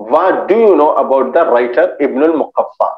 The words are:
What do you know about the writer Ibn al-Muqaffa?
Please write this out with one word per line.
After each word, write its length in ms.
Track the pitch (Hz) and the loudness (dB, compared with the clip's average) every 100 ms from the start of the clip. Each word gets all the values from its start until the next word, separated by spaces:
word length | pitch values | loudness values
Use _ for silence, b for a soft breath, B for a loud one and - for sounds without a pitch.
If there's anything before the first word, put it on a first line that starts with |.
What 460 | 107 139 185 143 - | -2 0 0 -2 0
do 60 | 214 | 2
you 180 | 220 | 4
know 180 | 165 151 | 4 2
about 380 | - 139 135 120 | 0 0 0 0
the 100 | 165 | 0
writer 520 | 165 120 123 143 180 - | 2 0 0 0 -2 -2
Ibn 220 | 143 120 | -4 0
al-Muqaffa? 600 | 156 156 117 - 113 - 95 | 0 0 -4 -4 -4 -4 -4